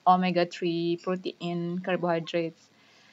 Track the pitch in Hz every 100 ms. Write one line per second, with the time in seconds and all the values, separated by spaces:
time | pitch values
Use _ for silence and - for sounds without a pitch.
0 | 185 180 185 175 175 - 180 165 170 170
1 | 190 185 185 - 175 175 170 180 190 175
2 | 175 165 156 170 165 - _ _ _ -
3 | -